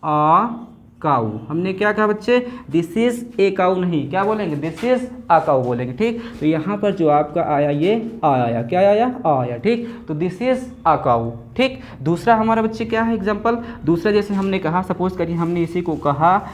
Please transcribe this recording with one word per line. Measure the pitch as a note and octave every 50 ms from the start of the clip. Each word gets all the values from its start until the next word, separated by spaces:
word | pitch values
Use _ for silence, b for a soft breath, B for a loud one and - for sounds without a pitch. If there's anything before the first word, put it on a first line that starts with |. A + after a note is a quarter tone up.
| -
a | D#3 D3+ D3+ D3+ D3+ D#3+ F3+ G#3+ A#3+ A#3 - - - - - - - - _ -
cow, | D#3 C#3+ B2 A2+ A2 G#2 A2 A2 -
हमने | D3 E3 F3+ F#3+ F#3+
क्या | F#3+ G#3 G#3
कहा | G#3 G#3 G#3+
बच्चे? | G#3 G#3 G#3 - - A#3+ B3 B3 B3 B B B B
This | C#3 E3 E3+ E3 -
is | A3 A3+ A#3+ A#3+ A#3+ - - - -
a | G3 G3 F#3+
cow | F#3+ F#3 F#3 F#3+
नहीं, | F#3 F#3 F3+ E3+ D#3 C3+ B2+
क्या | - F#3 G3
बोलेंगे? | G3+ A3 G#3+ G#3 F3 D3+
This | C#3+ C#3 E3 E3 - -
is | A#3+ B3+ B3+ B3+ - - - - -
a | F3 D#3+ D3+
cow | - D3 C3 B2
बोलेंगे, | A#2+ B2 A#2+ B2+ B2 C3
ठीक। | C3 G#3+ A#3 A#3 A#3 B B B -
तो | -
यहाँ | D3+ D#3+ D#3 D#3 F#3 G3+
पर | G#3 G#3 G#3
जो | G3 G3 E3+ D#3
आपका | D3 D3 D3+ D3+ - F3 E3 - D3
आया | C#3+ D3 D3
ये | C#3+ C#3+ D#3 F3+ G#3+ A#3 A3 - - - -
आ | D#3 C#3
आया, | B2+ A#2+ A#2 A#2 A#2
क्या | - A#2+ F3+ F3+
आया? | F#3+ G3+ G#3 G#3+ A#3 B3+ B3 - -
आ | E3 D3 C3
आया, | B2 B2 A#2+
ठीक। | A#2+ - G3+ A#3+ A#3 A#3 B B B B
तो | - D#3+
this | D3 E3 F#3 F3+ -
is | A#3 B3+ C4 B3 - - - - -
a | E3 D#3 C#3+ -
cow, | C#3 A#2+ A#2 A#2 A2+ A2+ - - - -
ठीक। | - B3 C4 C4 - B B B B
दूसरा | C3 C#3+ E3+ F3 - A#3 A#3
हमारा | A3 A3 A3 A3+ A3+
बच्चे | A3 A3 A3 - A#3
क्या | A3 A3+ A3 A3+
है | A3+ A#3
एग्जांपल? | A3 F#3+ G3+ G#3+ G3+ - A3+ A#3 A#3 B B B B B
दूसरा | C3+ E3+ E3 - G#3+
जैसे | G#3 G#3 G3+ G3+ G3+
हमने | G3 G3 G3 F#3+ F#3+
कहा, | F#3+ D#3 D#3+ F3+
सपोज | F#3 F#3+ F3+ - F3+ F#3 F3+
करिए | F#3 E3+ E3 E3+
हमने | E3 E3+ E3 F3 F3 E3+
इसी | D#3+ E3+ F3+
को | E3+ F3 D#3+
कहा | C#3+ - D3 C#3+ C3+ D#3 F3 F#3 G3+ G3+ B